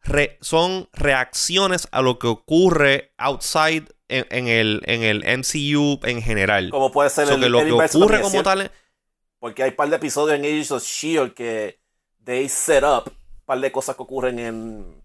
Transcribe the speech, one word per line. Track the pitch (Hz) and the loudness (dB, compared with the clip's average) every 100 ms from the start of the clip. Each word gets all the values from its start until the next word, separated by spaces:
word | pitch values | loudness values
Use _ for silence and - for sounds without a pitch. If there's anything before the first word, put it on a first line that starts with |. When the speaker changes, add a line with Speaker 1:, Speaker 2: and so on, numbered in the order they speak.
Speaker 1:
re-, | - 143 147 - | -2 -2 -2 -4
son | - 160 175 190 - | -2 0 0 -2 -8
reacciones | - 143 135 127 - - 180 196 180 - | -2 0 0 -2 -4 -2 0 0 -2 -4
a | - | 0
lo | 127 123 | 0 0
que | 120 | -2
ocurre | 113 - 160 185 160 143 135 - _ | -4 0 4 4 4 2 2 -4 _
outside | 127 139 - 165 156 160 151 _ _ | -6 -4 -2 0 0 0 -6 _ _
en, | 127 - | -6 -4
en | 127 123 | -4 0
el, | 113 110 104 - | 2 2 0 -2
en | 117 | -2
el | 113 104 - | 0 0 -2
M | 123 | -2
C | 131 156 143 147 | -2 -4 0 0
U | 147 139 | 0 0
en | 113 120 | -4 -4
general. | 113 107 95 104 92 | -2 0 2 0 0
Speaker 2:
Como | 139 135 | 0 0
puede | 143 143 | 2 2
ser | 147 147 | 2 2
Speaker 1:
So | |
Speaker 2:
el, | 135 | 2
Speaker 1:
que | 127 | 4
lo | 120 | 2
Speaker 2:
el | 151 | 4
Speaker 1:
que | |
Speaker 2:
inverso | 160 160 156 | 2 4 4
Speaker 1:
ocurre | 208 214 | 4 4
Speaker 2:
también, | |
Speaker 1:
como | 196 196 | 2 0
Speaker 2:
¿cierto? | 180 | 0
Speaker 1:
tal | 190 | 0
es | 196 - _ _ _ _ _ _ | -2 -12 _ _ _ _ _ _
Speaker 2:
Porque | 120 107 | -14 -4
hay | 131 | -4
par | 123 147 | 0 -2
de | 165 | 0
episodios | 156 147 151 147 | -2 -2 0 0
en | |
Agents | 147 151 151 | 0 -4 -2
of | 131 | -6
shield | - - 151 160 127 | -6 -8 -2 -2 -2
que | - 120 113 104 - _ _ _ _ | -4 -8 -6 -6 -10 _ _ _ _
they | - 123 135 | -8 -4 -4
set | - - 143 | -4 2 4
up | 143 127 - - - - - | 4 2 -2 -20 -20 -20 -6
par | 131 | -2
de | 131 | -2
cosas | 135 - 135 | -2 -6 -10
que | |
ocurren | 127 131 127 120 | -8 -4 -4 -4
en | 117 113 113 107 92 73 | -8 -8 -10 -12 -16 -18